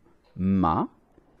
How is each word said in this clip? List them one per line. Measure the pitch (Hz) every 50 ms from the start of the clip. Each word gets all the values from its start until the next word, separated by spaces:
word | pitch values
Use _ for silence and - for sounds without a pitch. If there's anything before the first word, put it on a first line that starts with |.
| _ _ _ _ _ _ _
"מה?", | - 92 95 98 95 92 82 80 104 196 311 - _ _ _ _ _ _ _ _ _